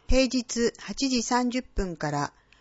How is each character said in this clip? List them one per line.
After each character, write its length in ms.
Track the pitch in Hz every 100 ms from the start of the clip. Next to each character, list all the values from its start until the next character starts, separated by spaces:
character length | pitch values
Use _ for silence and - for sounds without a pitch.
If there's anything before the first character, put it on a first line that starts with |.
| -
平 180 | 254
日 500 | 262 254 233 226 233 -
八 300 | - 208 269
時 140 | 247
三 280 | 226 247 247
十 120 | 247
分 340 | 247 - 190 165
か 140 | 151
ら 220 | 147 143 - _ _